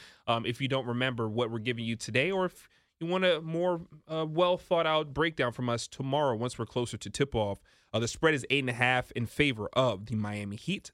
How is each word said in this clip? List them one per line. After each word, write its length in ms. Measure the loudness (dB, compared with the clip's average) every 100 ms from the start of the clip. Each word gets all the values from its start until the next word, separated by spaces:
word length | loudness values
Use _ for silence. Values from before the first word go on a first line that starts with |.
| -18 -12 0
um, 180 | 0
if 160 | 0 -2
you 80 | -2
don't 160 | -2 0
remember 440 | 0 0 0 -2
what 200 | 0 0
we're 80 | -2
giving 280 | -4 -4 -4
you 100 | -6
today, 340 | -2 0 2
or 140 | 0
if 240 | -2 -4 -20 _ _ _
you 60 | -4
want 180 | 2
a 160 | 4 2
more, 400 | 0 0 0 0 -4 -20 -8
uh, 140 | -4 -2
well-thought-out 840 | 2 4 4 2 2 4 2 0
breakdown 380 | 0 0 2 -2
from 180 | 0 -2
us 180 | -2 -4
tomorrow 480 | -8 -2 2 2 2
once 220 | -2 -4
we're 80 | -4
closer 320 | -2 -4 -6
to 100 | -10
tip-off. 540 | -2 0 0 -2 -4 -12 _ _
Uh, 40 | -2
the 80 | -2
spread 280 | 2 2
is 100 | 2 0
eight 100 | 0
and 80 | 0
a 40 |
half 360 | 0 2 2 0
in 120 | -4
favor 460 | -4 2 0 2 -2
of 320 | 2 2 2 -4
the 80 | -4
Miami 400 | -2 -4 -8 -8
Heat. 360 | -6 -6 -8